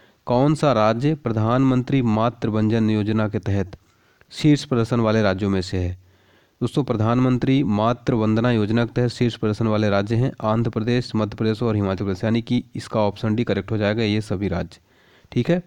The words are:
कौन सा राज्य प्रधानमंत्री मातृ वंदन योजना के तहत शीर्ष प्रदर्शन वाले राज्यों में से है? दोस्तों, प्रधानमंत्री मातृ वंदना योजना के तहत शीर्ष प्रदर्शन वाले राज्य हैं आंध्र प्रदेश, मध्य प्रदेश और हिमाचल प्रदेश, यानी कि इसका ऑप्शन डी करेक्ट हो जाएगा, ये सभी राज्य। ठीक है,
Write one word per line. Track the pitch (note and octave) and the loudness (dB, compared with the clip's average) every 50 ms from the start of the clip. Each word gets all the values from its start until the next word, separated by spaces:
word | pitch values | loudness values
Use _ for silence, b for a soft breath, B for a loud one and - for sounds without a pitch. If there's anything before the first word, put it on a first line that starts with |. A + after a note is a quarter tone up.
| b b b b b - | b b b b b 0
कौन | A#2+ B2 C3+ D3 D#3 | 2 2 4 2 2
सा | C#3+ - D3 B2+ | 2 2 2 2
राज्य | A2 G#2+ G#2+ A2+ A#2 C3 D3 D#3+ D3 | 4 4 2 2 2 0 0 -2 -2
प्रधानमंत्री | - A#2+ A2 A2 G#2+ A2+ A#2 B2+ C3+ C3 C3 B2+ A#2+ - C3+ C3+ | -2 -2 0 0 2 2 2 4 4 4 2 2 0 0 0 2
मातृ | B2 A#2 G#2+ A2 A2 A#2+ A#2 - - A2 | 2 2 2 2 2 0 -2 -2 -2 -2
वंदन | G#2 A2 A2 G#2+ A2 A2+ A2+ G#2+ | 0 0 2 2 2 2 2 2
योजना | G#2+ G#2+ G#2 G#2 A2 A2 G#2+ G#2+ | 2 0 0 0 0 0 0 -2
के | G#2+ A2 | -2 -4
तहत | - - G2 G2+ F#2+ F#2 - - b b b b b b b b b b | -4 -2 -2 -2 -2 -4 -8 -16 b b b b b b b b b b
शीर्ष | - - - D3+ D3 C#3 - | -6 0 2 4 4 4 2
प्रदर्शन | - C3+ A#2+ A2+ - B2+ A#2+ | 0 -2 0 0 0 0 0
वाले | A2+ A2 G#2+ A2 | 2 2 2 2
राज्यों | G#2+ G2+ F#2+ F#2+ G#2 G2+ | 2 2 0 0 0 0
में | G2 F#2+ | 0 -2
से | F2+ F2+ - F#2 | -2 -4 -4 -4
है? | F2+ F2 F2+ - b b b b b b b b b b b b | -4 -4 -6 -8 b b b b b b b b b b b b
दोस्तों, | B2+ A#2+ - - C3+ | -6 -4 -2 -2 -2
प्रधानमंत्री | A#2+ B2 G#2+ G#2+ A2 A#2+ B2 B2+ B2+ B2+ B2 - C3 C3 C3+ D3 | 0 0 0 0 0 2 2 2 2 2 0 2 2 2 2 2
मातृ | F#3 G#3+ G2+ G#2+ A#2 A#2+ - - - B2+ | 0 0 2 2 0 0 -2 -2 -2 0
वंदना | A2+ G#2+ G#2+ A2 A2 A2+ B2 | 0 2 2 2 2 2 2
योजना | A#2+ A2 G#2 G2+ A2 A#2 A#2+ | 2 2 0 0 0 0 -2
के | A2 - | -2 -2
तहत | B2+ B2 A#2+ | -2 -2 -2
शीर्ष | - - B2+ A#2+ A2 | 0 0 -2 -2 -2
प्रदर्शन | - - G#2+ G#2+ - A2+ A2+ | -2 -2 -2 -2 0 0 0
वाले | G#2+ G#2+ G#2+ G#2+ | 0 2 2 2
राज्य | G2+ G2+ G2+ G#2 A#2 | 2 0 0 0 0
हैं | A2+ B2+ C3+ - - - | 0 0 -2 -2 -4 -2
आंध्र | A2 G#2+ A2+ A#2 A2 | -2 0 0 0 -2
प्रदेश, | G#2+ A#2 A2 A#2 A#2+ B2+ A#2+ - - | -2 -4 -2 -2 -2 -2 -2 -2 -2
मध्य | G#2+ G#2+ G#2 A2 A2 | -2 -2 -2 -2 -2
प्रदेश | A#2 A2 A2 G#2+ B2 | -2 -2 -2 -2 -2
और | A#2 G#2+ | -2 0
हिमाचल | G#2 G2+ F#2+ F#2+ F#2+ G#2+ | 0 0 -2 -2 -2 -4
प्रदेश, | G2 F#2+ - - | -4 -4 -4 -2
यानी | A2 A2 A#2 | -2 -2 -2
कि | A2+ - A#2+ A#2+ - - - | -2 -2 -2 -4 -4 -6 -10
इसका | - - - - A2+ | -14 -10 -4 -2 0
ऑप्शन | G#2+ G#2 G2+ - - A2+ G#2+ | 0 0 -2 -2 -2 -2 0
डी | A2+ A#2+ | 0 0
करेक्ट | - A#2+ A2 F#2 - | 0 -2 -2 -2 -4
हो | A2+ G#2 | -2 -2
जाएगा, | G#2 G2+ G#2+ A2+ A2+ | 0 0 0 0 0
ये | G#2 G#2 G#2+ | 0 0 -2
सभी | G#2+ - G#2 F#2+ G2+ F#2+ | -2 -4 -4 -4 -2 -2
राज्य। | F#2+ F2+ F2 E2 - - _ b b b b b b b b b | -2 -4 -4 -6 -10 -18 _ b b b b b b b b b
ठीक | - B2+ B2 - | -4 -2 0 0
है, | E3+ F3+ F3 | 0 -2 -2